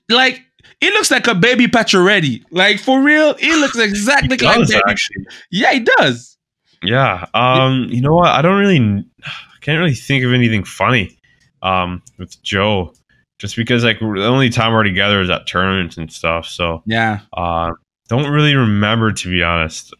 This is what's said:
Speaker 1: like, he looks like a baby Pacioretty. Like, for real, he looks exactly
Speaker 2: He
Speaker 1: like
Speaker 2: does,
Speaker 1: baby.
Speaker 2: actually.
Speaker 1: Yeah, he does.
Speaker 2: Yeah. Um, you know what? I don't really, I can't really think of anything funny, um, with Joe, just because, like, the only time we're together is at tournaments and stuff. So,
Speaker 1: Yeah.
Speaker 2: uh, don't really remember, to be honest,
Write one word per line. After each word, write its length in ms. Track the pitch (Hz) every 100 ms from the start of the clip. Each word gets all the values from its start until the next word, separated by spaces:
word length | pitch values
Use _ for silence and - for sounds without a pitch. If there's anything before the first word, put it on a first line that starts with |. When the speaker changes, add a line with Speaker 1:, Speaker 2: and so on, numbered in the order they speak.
| -
Speaker 1:
like, 340 | 233 262 254 _ _ _ -
he 100 | 320
looks 200 | 415 349
like 160 | 254 240
a 80 |
baby 320 | 190 233 247 240
Pacioretty. 760 | 233 214 190 180 208 147 113 -
Like, 280 | 170 196 196
for 240 | - 262
real, 320 | 277 302 302
he 160 | - 277 320
looks 220 | 277 233
exactly 580 | 214 202 208 285 269 254
Speaker 2:
He 60 |
Speaker 1:
like 140 | 233 233
Speaker 2:
does, 120 | -
Speaker 1:
baby. 120 | 208 202
Speaker 2:
actually. 400 | 202 - - - - -
Speaker 1:
Yeah, 220 | 185 294
he 80 | 262
does. 560 | 233 508 151 117 - _ _ _ _ _
Speaker 2:
Yeah. 440 | 90 123 127 90 90
Um, 540 | 110 123 131 131 131 120
you 140 | 120
know 120 | 139
what? 140 | 165 175
I 140 | -
don't 180 | 165 196
really, 440 | 202 165 107 101 - _
I 60 | - - - _
can't 180 | - 156
really 140 | 170
think 280 | 127 - 135
of 100 | 127
anything 280 | 127 120 110
funny, 540 | 92 - 101 123 92 _ _ _ _ -
um, 400 | 95 92 90 90 - -
with 220 | 92 -
Joe, 500 | - 98 104 101 87 _ _ _ _ -
just 180 | 104 -
because, 280 | 117 123
like, 160 | 117 107
the 260 | 110 98 107
only 240 | 131 131
time 220 | 120 113
we're 100 | 113
together 380 | 104 92 101 101
is 100 | 90
at 160 | 85 -
tournaments 500 | 90 95 95 85 85
and 140 | 80
stuff. 340 | - 82 82 -
So, 360 | - 85 82 104
Speaker 1:
Yeah. 340 | 113 113 101 - -
Speaker 2:
uh, 340 | 87 82 85 82 _ _ -
don't 220 | 117 143
really 240 | 147 151 139
remember, 560 | 113 104 104 113 110
to 160 | 95 90
be 120 | 90
honest, 520 | 85 85 78 - -